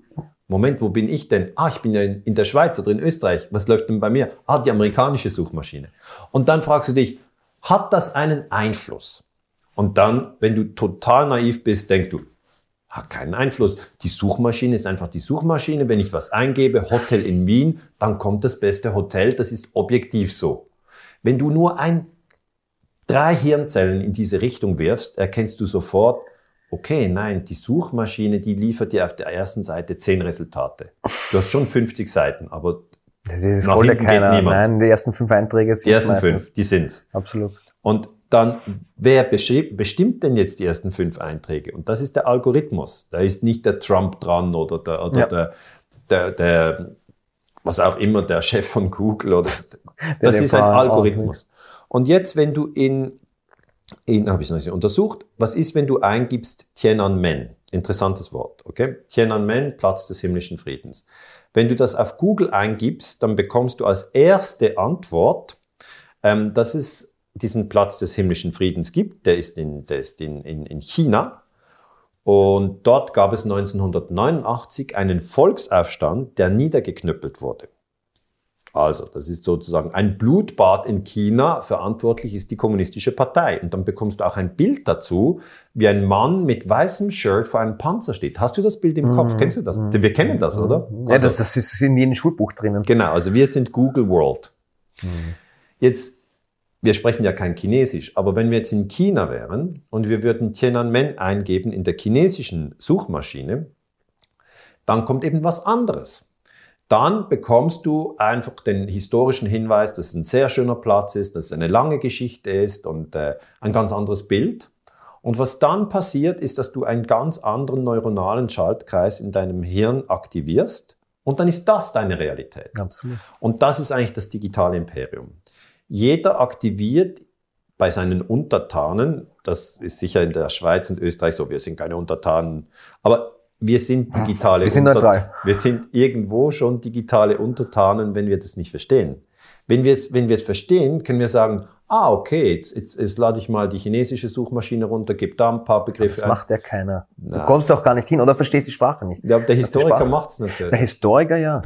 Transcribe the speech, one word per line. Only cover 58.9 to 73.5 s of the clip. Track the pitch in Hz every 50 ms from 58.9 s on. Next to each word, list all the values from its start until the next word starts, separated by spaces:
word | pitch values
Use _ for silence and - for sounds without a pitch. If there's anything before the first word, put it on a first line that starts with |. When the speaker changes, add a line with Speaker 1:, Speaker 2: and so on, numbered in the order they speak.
| 127 - _ -
Speaker 1:
Tiananmen, | - 120 113 110 107 104 104 104 117 131 143 143 -
Platz | - 101 95 95 - -
des | - 92 -
himmlischen | - 90 90 87 - - 85
Friedens. | - - 71 67 - - - - - - _ _ - - - - - _ _
Wenn | - 113 117 120
du | 123
das | 123 127 113 -
auf | - 107 - -
Google | - 170 208 214 208 185 -
eingibst, | 107 98 104 110 107 104 110 127 - - - - - - 117
dann | 110 104
bekommst | 104 98 - - 120 127 123 - -
du | -
als | 101 95 92 - -
erste | - 135 151 180 196 190 190 - - - 117 104 - 90
Antwort, | 98 131 180 175 - - 85 82 95 143 - - - - - _ _ _ _ _ - - - - _ _ _ _
ähm, | - 104 107 107 107 104 107
dass | 117 113 - -
es | 151 131 - - - - _ _ _ _ _ - -
diesen | 120 104 - 110 98 -
Platz | - 104 101 101 - -
des | 95 - -
himmlischen | 101 95 90 85 - - 85
Friedens | - - 95 92 80 87 82 -
gibt, | - 175 208 - - _ -
der | 92 87 87
ist | 85 - - 82
in, | 78 76 73 73 71
der | - 73 67
ist | 67 - - -
in, | 80 76 73 73
in, | 73 76 80 76 76
in | - 80 73
China. | - - - 170 160 131 101 123 185 254 - - _ _ _ _ _ _ _ _ _ _ _ _ _ _ _ _
Und | - - 101 98 98 139 98 98 98 92 - - -
dort | 123 123 - - - -
gab | 107 98 95
es | 113 101 -
neunzehnhundertneunundachtzig | 107